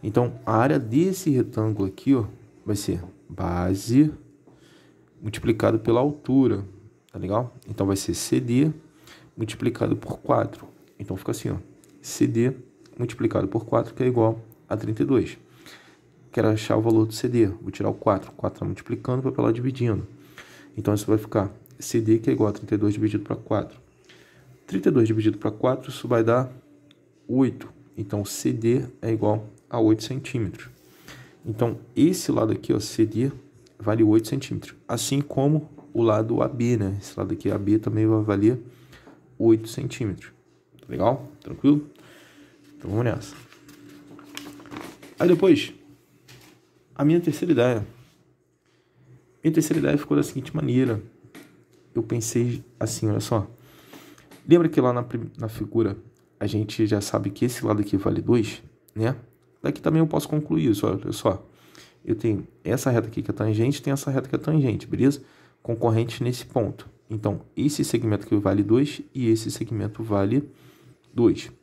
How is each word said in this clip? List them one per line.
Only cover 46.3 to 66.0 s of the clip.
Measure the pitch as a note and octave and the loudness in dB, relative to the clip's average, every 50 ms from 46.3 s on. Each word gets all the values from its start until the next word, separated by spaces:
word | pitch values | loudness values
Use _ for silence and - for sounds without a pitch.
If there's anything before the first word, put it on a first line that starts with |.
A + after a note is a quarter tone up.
| - - - - _ _ _ _ _ _ _ _ _ | -20 -20 -20 -20 _ _ _ _ _ _ _ _ _
a | - C#3+ | 0 2
minha | D3 E3 F3 | 4 4 4
terceira | F3 D#3+ B2+ - - F3 D#3+ | 2 0 -2 -2 0 2 4
ideia. | A#2+ A#2+ B2+ B2 A2 G#2 - - - - _ _ _ _ _ _ _ _ _ _ _ _ _ _ _ _ _ _ _ _ _ - - _ _ _ _ _ | 4 4 4 2 0 -2 -8 -12 -20 -20 _ _ _ _ _ _ _ _ _ _ _ _ _ _ _ _ _ _ _ _ _ -20 -20 _ _ _ _ _
Minha | D#3+ D#3+ | 2 2
terceira | E3 D3+ - D#3+ D#3+ | 2 2 2 0 0
ideia | C#3 C#3 D3 D3 | 2 2 0 0
ficou | - - D3 | 0 2 2
da | C#3+ C#3 | 2 2
seguinte | - - C3+ B2 - - | 0 -4 -8 -8 -6 -6
maneira. | D#3+ D3 C3 B2 B2+ C3 B2 A2+ G2+ F#2+ - _ _ _ - _ - - - _ _ _ _ _ _ _ _ _ | -4 -2 2 2 2 2 2 0 -2 -4 -10 _ _ _ -20 _ -20 -20 -20 _ _ _ _ _ _ _ _ _
Eu | C3+ A2+ | -4 -2
pensei | - B2 A#2+ A2 - - B2 A#2+ B2 A#2 A2+ - - _ _ | -2 -2 -4 -4 -2 -2 0 0 0 -2 -4 -8 -14 _ _
assim, | A#2 A2 A2 - - G#2+ | -4 -4 -4 -2 -2 0
olha | G#2+ A2 | 0 0
só. | A2 - A#2+ A2 G2 - - _ - - - - - - - - - - - _ _ _ - - _ | -2 0 0 -2 -2 -4 -10 _ -20 -20 -20 -20 -20 -20 -20 -20 -20 -20 -20 _ _ _ -20 -18 _
Lembra | - D#3+ F3 E3+ D#3 | 6 6 6 6 4
que | - - | 4 4
lá | B2+ B2+ B2 | 4 4 2
na | B2 A#2+ | 0 -2
prim-, | A#2+ - A#2+ A2+ A2+ - - | -4 -6 -8 -8 -8 -10 -8
na | A#2 A2 | -8 -8
figura | - - G#2+ G2+ - A#2 A2+ G2+ G2+ - - - _ _ _ _ _ _ | -6 -6 -8 -2 0 0 0 0 -2 -4 -12 -20 _ _ _ _ _ _
a | A2+ | -6
gente | G#2 G#2 G#2 G#2+ G#2 - - A2+ | -2 -2 -2 -2 -4 0 -2 0
já | G#2 A2 G2+ | 2 2 0
sabe | G2+ - - G#2+ G#2+ G#2+ | 0 -2 -2 -2 -2 -2
que | G#2+ - - | -2 -2 -2
esse | B2 B2 - - | -2 -2 -2 0
lado | A2+ G#2+ G2+ | 0 0 0
aqui | G#2+ - - | 0 0 -2
vale | F#2+ F#2+ G2+ G2 - | 0 0 0 -2 -2
dois, | - - A#2 B2 G#2+ G2+ - - - - _ _ _ _ _ | 2 2 2 2 2 0 -6 -12 -18 -20 _ _ _ _ _
né? | G#2+ A2 A#2 C#3 - - _ _ _ _ _ _ _ - | -2 -2 -2 -2 -4 -10 _ _ _ _ _ _ _ -4
Daqui | C#3+ D3 - | -4 -4 -2
também | - D#3 D#3 D#3+ | -2 2 4 4
eu | E3 | 2
posso | D#3+ D#3+ D#3 D3+ - | 2 2 -2 -2 0
concluir | - D3+ D3+ - D#3+ D#3+ D#3 B2+ | -4 -4 -2 0 0 0 2 2
isso, | G#2 - - | 2 2 0
olha | G#2 F#2+ G2 - F#2+ G#2+ | -2 -2 -2 -4 -8 -8
só. | - - A2+ F#2+ - - - _ _ _ - _ - - - _ _ _ | 0 0 0 0 0 -8 -18 _ _ _ -20 _ -20 -20 -20 _ _ _
Eu | - A#2+ | -4 -4
tenho | G#2+ - A#2 G#2 F#2+ - - _ _ _ | -2 0 -2 -2 -2 -4 -10 _ _ _
essa | - A2+ A#2+ - C3+ | -4 -2 -2 0 0
reta | B2 A#2 G#2+ A2+ | 0 0 0 -2
aqui | - - G#2+ | -6 -8 -6
que | - | -6
é | G#2+ | -4
tangente, | - A2 A2 A2 G#2+ A2+ C3 C#3+ - | -2 0 0 2 2 2 0 0 -2
tem | - C#3+ C#3 | -2 -4 -4
essa | C3+ - - | -2 -2 -2
reta | C3+ C3+ B2+ - | -4 -4 -2 -2
que | - | -4
é | C#3 | -4
tangente, | D3 - D#3 D#3 C#3 B2+ G#2 G2 - | -2 2 2 2 2 2 0 -2 -4
beleza? | - - - A#2+ C3+ C#3+ - - _ _ _ _ _ _ _ _ | -6 -2 2 4 2 2 2 -8 _ _ _ _ _ _ _ _
Concorrente | - A#2 A2 A#2 A#2 A2 A2+ | -6 -6 0 2 2 2 2